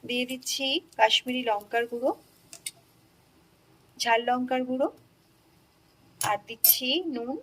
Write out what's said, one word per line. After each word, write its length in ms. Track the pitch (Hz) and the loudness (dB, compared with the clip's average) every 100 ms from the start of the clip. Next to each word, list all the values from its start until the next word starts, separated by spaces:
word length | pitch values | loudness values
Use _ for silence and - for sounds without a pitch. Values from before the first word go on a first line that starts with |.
দিয়ে 200 | - 247 247 | -4 -4 -2
দিচ্ছি 400 | 254 - - 269 294 - - | -6 -6 -4 -2 -2 -4 2
কাশ্মীরি 460 | 220 - 254 254 233 | 4 4 0 -4 -2
লঙ্কার 340 | 208 202 233 233 | -2 -2 -2 -2
গুঁড়ো, 240 | 240 262 - - _ - - - - _ _ _ _ _ _ _ _ _ _ _ - | 0 0 0 -8 _ -20 -14 -14 -14 _ _ _ _ _ _ _ _ _ _ _ -6
ঝাল 240 | 233 226 240 | 2 2 4
লঙ্কার 320 | 247 254 254 254 | 0 0 -2 0
গুঁড়ো, 200 | 254 320 - - _ _ _ _ _ _ _ _ _ - - | 0 -2 -2 -20 _ _ _ _ _ _ _ _ _ -20 -6
আর 180 | - 202 - | -2 -2 -4
দিচ্ছি 420 | 226 - - 254 302 359 | -2 2 2 0 -2 -2
নুন 220 | 247 233 302 | -6 -6 -8